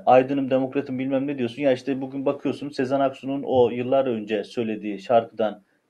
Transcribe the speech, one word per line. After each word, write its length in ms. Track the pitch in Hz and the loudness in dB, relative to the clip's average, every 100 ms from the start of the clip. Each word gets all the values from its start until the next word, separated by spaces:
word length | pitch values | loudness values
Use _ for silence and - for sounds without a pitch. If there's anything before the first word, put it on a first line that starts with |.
| 113 | 6
aydınım, 440 | 127 131 139 131 | 6 6 0 0
demokratım 500 | 131 131 139 135 127 | 0 0 -4 -4 -6
bilmem 280 | 131 135 139 | -2 -2 -2
ne 100 | 139 | -4
diyorsun. 240 | 120 120 | -4 0
Ya 100 | 143 | 0
işte 300 | 127 - 135 | 0 -2 -6
bugün 240 | 135 139 139 | -6 -4 -2
bakıyorsun 440 | 143 143 127 143 | -2 -2 -4 -6
Sezen 300 | 143 127 139 | -4 -2 0
Aksu'nun 440 | 139 131 135 139 - | 0 -2 -6 -6 0
o 240 | 127 120 | 4 4
yıllar 360 | 123 123 135 131 | 2 0 2 2
önce 380 | 113 104 104 | -2 -2 -4
söylediği 560 | 98 - 110 104 104 98 | -4 -4 -4 -4 -6 -6
şarkıdan 600 | - 117 117 110 110 101 _ _ | 2 2 2 -2 -2 -4 _ _